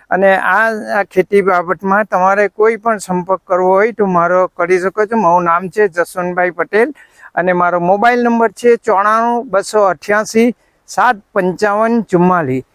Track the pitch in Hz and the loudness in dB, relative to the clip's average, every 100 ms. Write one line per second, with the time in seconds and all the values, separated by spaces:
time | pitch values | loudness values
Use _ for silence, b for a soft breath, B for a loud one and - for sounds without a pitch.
0 | b 180 196 190 - 190 226 220 220 214 | b 0 2 2 0 0 0 -2 -4 -4
1 | 196 185 175 202 190 180 170 180 196 196 | -4 -2 0 0 2 0 -2 -4 -2 -2
2 | 214 196 185 196 202 - 220 226 226 214 | 0 0 0 0 -2 0 0 0 -2 -4
3 | 185 180 180 185 - 180 185 190 226 220 | -4 -6 -2 -4 -2 0 2 2 2 0
4 | 196 180 170 180 180 - 175 180 185 214 | 0 0 2 2 0 -2 -2 0 -2 -2
5 | 208 226 170 175 175 170 190 214 208 165 | -2 0 2 2 2 -2 -2 -2 -2 0
6 | 165 190 180 180 180 170 160 202 262 - | -6 -4 -6 -2 -4 -4 -2 0 -2 -4
7 | B B B - 175 180 175 175 175 202 | B B B -4 -2 0 0 0 0 2
8 | 233 247 240 233 226 - 240 233 - 196 | 2 2 0 0 0 0 0 0 0 0
9 | 208 220 233 240 226 190 190 214 196 175 | 2 0 0 -4 -4 -4 -2 0 0 -2
10 | - 208 214 220 240 - _ _ - - | -2 -2 0 0 0 0 _ _ -10 -2
11 | 220 208 _ 208 185 165 208 208 226 233 | 0 0 _ -2 -2 0 -2 0 0 0
12 | 190 180 180 180 139 131 - | 0 2 2 2 -2 -4 -8